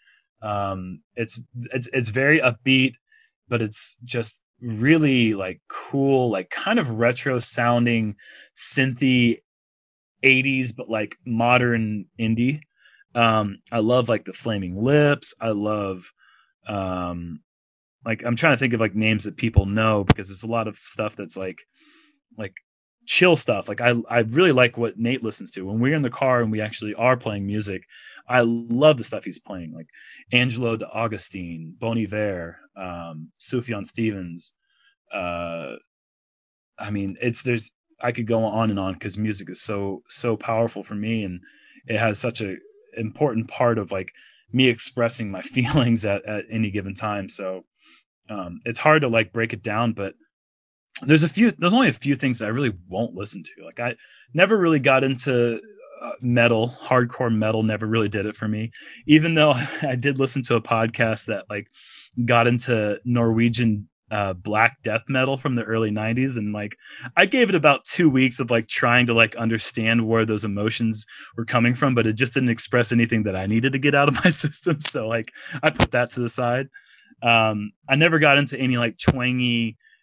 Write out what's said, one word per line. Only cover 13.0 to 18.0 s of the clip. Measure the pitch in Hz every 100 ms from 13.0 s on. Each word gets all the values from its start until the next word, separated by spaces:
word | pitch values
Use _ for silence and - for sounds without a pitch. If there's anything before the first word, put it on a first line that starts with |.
| _
Um, | 120 117 110 104 98 _
I | 117
love, | 107 123 120
like, | 110
the | -
Flaming | - 120 104 92 90
Lips. | 120 147 147 143 - -
I | 113
love, | 104 104 107 101 92 90 _ _ _ _ _ -
um, | 101 95 90 90 87 85 78 _ _ _ _ _ _